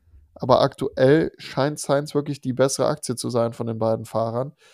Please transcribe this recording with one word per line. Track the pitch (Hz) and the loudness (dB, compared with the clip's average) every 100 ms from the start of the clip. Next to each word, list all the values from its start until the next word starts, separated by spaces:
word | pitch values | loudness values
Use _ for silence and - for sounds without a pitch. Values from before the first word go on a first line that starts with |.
| _ - _ | _ -20 _
Aber | - 123 123 | -8 2 4
aktuell | 135 - - - 131 156 - - | 4 0 -6 2 4 6 2 -6
scheint | - - 143 151 | -8 -2 -2 -2
Sainz | - 139 147 | -2 -2 0
wirklich | 147 147 139 | -4 -4 -6
die | 131 | -4
bessere | 127 135 - 123 | 2 2 2 0
Aktie | 151 - 117 | -2 -6 -6
zu | 123 | -2
sein | 120 117 | -2 -2
von | 120 117 | -4 -6
den | 113 | -2
beiden | 113 113 | -2 -2
Fahrern. | 113 110 113 120 139 - _ | -4 -4 -2 -4 -6 -12 _